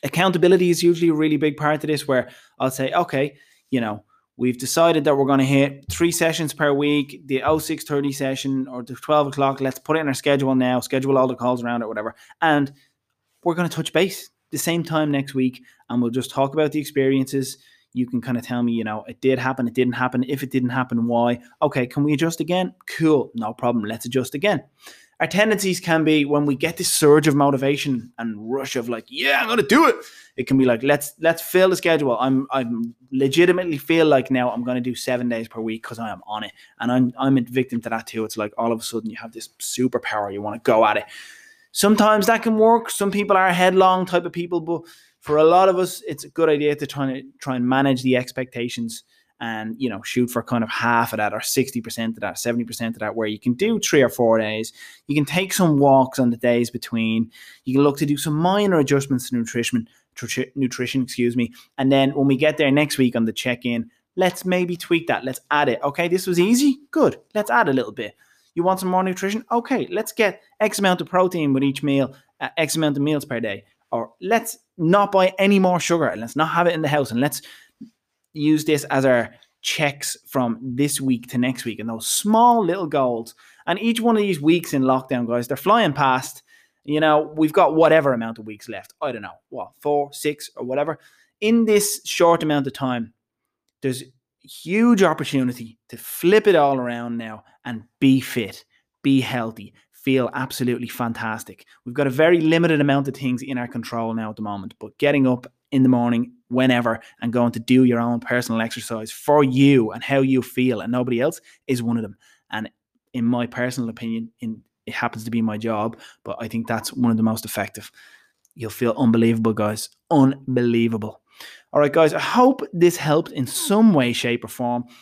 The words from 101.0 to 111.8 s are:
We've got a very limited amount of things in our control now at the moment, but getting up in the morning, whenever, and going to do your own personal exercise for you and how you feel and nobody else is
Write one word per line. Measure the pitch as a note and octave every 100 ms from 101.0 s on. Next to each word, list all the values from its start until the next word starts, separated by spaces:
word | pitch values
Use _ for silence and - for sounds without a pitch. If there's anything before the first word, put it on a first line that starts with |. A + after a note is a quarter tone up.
| A#2+ A2+ A2+ A2 - F#2+ _ _
We've | - A#2+
got | C#3
a |
very | B2+ D#3+ F3
limited | D#3 E3 E3+ D#3
amount | C#3+ C#3 C#3
of | C3+
things | C3+ B2
in | C3+ B2+
our | A#2+
control | A#2+ A2+ A#2 A2+
now | A2+ A2
at | G#2+
the |
moment, | G#2+ G2+ G2 -
but | G#2+ _
getting | C#3+ C#3+ C3
up | B2 - _ _
in | C#3
the | C3
morning, | B2+ A#2+ A#2 A#2+ - _
whenever, | B2 C3 B2 A#2+ A2+ - _
and | A#2+
going | A#2+ A#2+
to | A2+
do | A#2 B2+
your | B2+ A#2+
own | A#2 A#2+
personal | - B2 A#2 A2+
exercise | A2+ A#2 A2+ A2+ A2
for | - - D3
you | C#3 B2+ C#3 C#3 A2
and | G2+
how | - C#3
you | C3+ C3+
feel | A#2+ - B2+ A2+
and | F#2+
nobody | B2 B2 A#2
else | C#3 E3 _ _ -
is | B2+